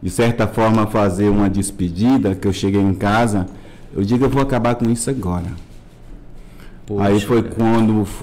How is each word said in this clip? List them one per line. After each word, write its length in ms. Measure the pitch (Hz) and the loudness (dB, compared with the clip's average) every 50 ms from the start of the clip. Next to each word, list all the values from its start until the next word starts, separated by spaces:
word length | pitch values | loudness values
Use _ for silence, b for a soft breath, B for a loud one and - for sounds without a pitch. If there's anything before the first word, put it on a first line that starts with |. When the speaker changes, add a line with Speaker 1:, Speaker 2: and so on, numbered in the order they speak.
Speaker 1:
de 80 | - 92 | -6 -6
certa 380 | 90 - 117 117 117 - 110 104 | -2 0 2 0 2 2 0 -2
forma 400 | - - 113 110 110 113 107 107 | 0 0 2 4 4 2 2 2
fazer 400 | - 113 104 101 92 92 104 104 | 2 2 2 2 2 2 2 4
uma 220 | 98 101 101 98 | 4 4 2 2
despedida, 840 | 90 98 98 - - - 98 87 82 85 107 123 135 135 - 101 95 | 2 0 -2 -4 -4 -4 -4 -4 -2 0 2 4 4 4 2 0 -2
que 140 | 95 - 101 | 0 -2 -2
eu 60 | 95 | -2
cheguei 280 | - - 98 98 101 | 0 0 0 2 2
em 120 | 98 98 95 | 2 2 0
casa, 520 | 98 104 101 104 110 120 117 104 98 92 95 B B B B B B B B - | 0 0 0 2 2 2 2 0 0 -2 -4 B B B B B B B B -4
eu 80 | - 101 | -4 0
digo, 200 | 101 120 123 135 | 0 2 2 2
"Eu 60 | 131 | 2
vou 120 | 131 139 | 2 2
acabar 340 | 135 135 127 123 113 120 120 | 0 2 0 0 0 0 0
com 140 | - 120 113 | 0 0 0
isso 200 | 117 117 - - | 0 0 -2 -4
agora." 380 | 139 127 104 90 90 87 87 87 87 85 - - - - - - - - - - - - - - - B B B B B B B B B B | -4 -4 -4 -4 -4 -4 -4 -6 -8 -10 -14 -16 -18 -20 -20 -20 -20 -20 -20 -18 -18 -18 -18 -18 -18 B B B B B B B B B B
Speaker 2:
Poxa, 180 | - 104 101 101 | -6 -4 0 2
Speaker 1:
Aí 160 | 101 101 107 | 2 2 2
foi 240 | 104 - 123 117 110 | 2 2 2 2 2
Speaker 2:
cara. 120 | 113 - | 0 -2
Speaker 1:
quando, 520 | 110 113 113 117 113 113 110 110 107 104 95 - - | 0 2 2 4 4 4 4 2 2 0 -2 -4 -12